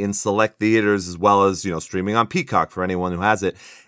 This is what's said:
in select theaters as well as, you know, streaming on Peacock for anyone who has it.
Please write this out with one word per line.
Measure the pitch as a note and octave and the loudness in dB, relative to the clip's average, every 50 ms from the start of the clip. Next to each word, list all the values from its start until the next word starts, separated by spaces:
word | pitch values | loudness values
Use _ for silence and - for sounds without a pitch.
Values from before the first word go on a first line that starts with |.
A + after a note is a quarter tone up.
in | G2+ G2+ G2+ | -4 -4 -4
select | - - G#2 G2 A2 A2 A2 - - | -4 -2 0 0 2 0 0 0 0
theaters | G#2+ A2 A2+ A2+ G#2 G#2 G#2 G2 F2 F2+ | 0 2 2 4 4 2 0 0 -2 -6
as | F2 | -4
well | E2+ G2 G2+ G2+ G2 G2 | 0 2 4 6 6 4
as, | G2 F#2+ D#2+ - | 4 2 -2 -4
you | F#2+ | -6
know, | E2+ D#2+ | -6 -6
streaming | - - - F#2 F#2 G#2 G#2+ | -6 -6 -6 -4 -2 -2 0
on | A#2 A2+ | 0 -2
Peacock | - - F3+ D3 - A2 F2 D#2+ - | -2 -2 -6 -4 0 0 0 0 0
for | - F#2+ F#2 | -4 -6 -4
anyone | F#2 F#2 F2+ F2+ F2+ | -4 -2 -4 -4 -4
who | F2 F2 | -4 -2
has | G2 G#2+ A2 F#2 G2 | 0 0 0 0 0
it. | F2+ - - - - - - _ | -4 -4 -6 -12 -20 -20 -20 _